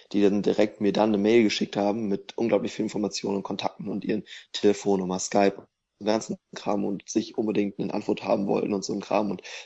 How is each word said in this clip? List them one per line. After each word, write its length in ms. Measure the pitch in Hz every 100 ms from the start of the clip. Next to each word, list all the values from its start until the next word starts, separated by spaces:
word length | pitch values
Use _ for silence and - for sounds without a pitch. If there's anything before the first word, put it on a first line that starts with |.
| -
die 100 | 101
dann 200 | 101 101
direkt 380 | 98 101 107 -
mir 100 | 101
dann 160 | 98 110
eine 100 | 104
Mail 240 | 104 120
geschickt 340 | 107 - - -
haben 320 | 101 110 107
mit 280 | 98 - -
unglaublich 360 | 117 104 120
viel 120 | -
Informationen 520 | 110 - 101 - - 98
und 60 |
Kontakten 460 | - 101 98 - 104
und 160 | 101
ihren 200 | - 107 - - -
Telefonnummer, 640 | - 104 98 101 98 90 92
Skype, 480 | - 101 98 98 - _ _ -
den 60 | 104
ganzen 300 | 110 - - _
Kram 300 | - - 104
und 240 | 101 98 -
sich 300 | 113 107 -
unbedingt 420 | 107 104 101 98
eine 120 | 123
Antwort 300 | 104 - 101
haben 220 | 95 107 101
wollten 260 | 107 -
und 120 | 101
so 80 | 95
ein 80 | 104
Kram 300 | 98 98 104
und 120 | 95 - -